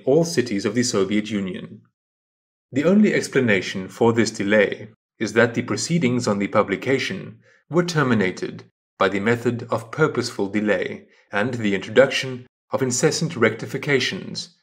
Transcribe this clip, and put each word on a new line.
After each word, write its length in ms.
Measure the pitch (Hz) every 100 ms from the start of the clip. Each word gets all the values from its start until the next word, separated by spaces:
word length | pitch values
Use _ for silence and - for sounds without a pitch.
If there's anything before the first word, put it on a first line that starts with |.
| -
all 180 | 147
cities 400 | 170 - 117 101
of 100 | 101
the 80 | 117
Soviet 460 | 120 104 95 104 107
Union. 540 | 104 95 90 85 - _ _ _ _ _ _ _ _ _
The 120 | 127
only 280 | 160 202 208
explanation 760 | 151 - 139 120 98 - 98 95
for 240 | - 117
this 160 | 113 104
delay 580 | - 101 107 98 - 113 _ _ -
is 160 | 107
that 180 | 104 120
the 100 | 120
proceedings 640 | - 104 - 135 127 123 113
on 120 | 101
the 100 | 98
publication 920 | 110 98 95 123 135 - 95 - - _ _ -
were 160 | 156
terminated 800 | 170 160 131 113 92 - - - - _ _ -
by 120 | 95
the 100 | 98
method 460 | 104 117 123 117 -
of 200 | 110 -
purposeful 580 | - 151 147 - - 98
delay 580 | 107 104 92 - 107 - _ _
and 220 | 101 104
the 200 | 117 104
introduction 720 | 95 98 113 139 - 131 127 123 _ _
of 100 | -
incessant 520 | 131 120 160 - 160
rectifications, 1200 | - 113 113 120 135 147 135 - 95 - - - _